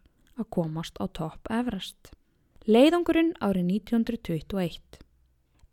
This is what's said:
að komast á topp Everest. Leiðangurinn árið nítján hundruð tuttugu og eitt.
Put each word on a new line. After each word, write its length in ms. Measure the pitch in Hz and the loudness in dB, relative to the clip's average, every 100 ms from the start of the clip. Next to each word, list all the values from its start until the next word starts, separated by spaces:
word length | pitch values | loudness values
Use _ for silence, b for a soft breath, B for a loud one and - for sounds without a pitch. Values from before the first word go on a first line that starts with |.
| _ _ _ - | _ _ _ -12
að 80 | 220 - | -8 -4
komast 400 | 165 156 165 - | -4 -4 -8 -8
á 80 | 196 | -8
topp 400 | - 160 - - | -6 -10 -8 -6
Everest. 640 | 220 247 196 - - - - _ _ _ - | -4 -4 -6 -10 -18 -20 -20 _ _ _ -8
Leiðangurinn 680 | - 220 285 339 339 320 330 339 | 4 8 8 6 2 2 2 0
árið 240 | 208 190 175 | -2 0 0
nítján 320 | 202 - 233 | -2 -2 -2
hundruð 240 | 226 226 | -2 -4
tuttugu 320 | - 160 - 196 | -6 -6 -6 -4
og 80 | |
eitt. 340 | 175 - - - - _ _ _ _ _ - | -4 -6 -20 -20 -20 _ _ _ _ _ 4